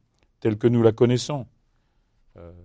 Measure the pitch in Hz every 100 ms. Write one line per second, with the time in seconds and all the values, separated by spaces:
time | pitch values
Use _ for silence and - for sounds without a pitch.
0 | _ _ _ _ 113 107 120 120 113 107
1 | 120 123 - 147 113 _ _ _ _ _
2 | _ _ _ - 85 87